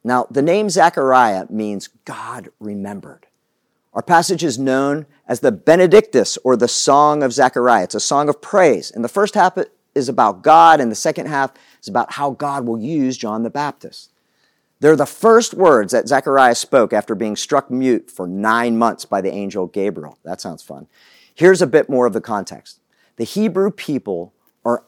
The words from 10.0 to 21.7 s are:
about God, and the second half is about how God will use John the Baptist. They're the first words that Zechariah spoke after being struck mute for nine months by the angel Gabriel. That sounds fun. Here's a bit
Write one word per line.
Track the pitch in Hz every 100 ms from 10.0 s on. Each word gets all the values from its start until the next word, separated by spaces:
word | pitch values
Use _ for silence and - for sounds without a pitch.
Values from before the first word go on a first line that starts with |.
| 123
about | 127 110 92
God, | 143 160 165 156
and | 117
the | 107
second | 160 156 160
half | 143 135 _ _ _
is | -
about | 117 -
how | - 143
God | 123 143 139 120
will | 113
use | 123 160 131 123
John | 110 110
the | 117
Baptist. | 139 147 - - - - _ _ _ _ _ _ _
They're | 147 156
the | 139
first | - 220 226 226
words | - 180 123 95
that | 117 110
Zechariah | 139 147 135 127 117
spoke | - 135 104
after | 107 - 104
being | 110 104
struck | - 139 -
mute | 127 131 113 -
for | - 90
nine | 95 110 117 120 113
months | 117 - -
by | 101
the | 95
angel | 98 98 101 90
Gabriel. | 101 101 82 76 _
That | 80 92
sounds | 95 78
fun. | - 71 76 _ _ _ _
Here's | - 175 180
a |
bit | 151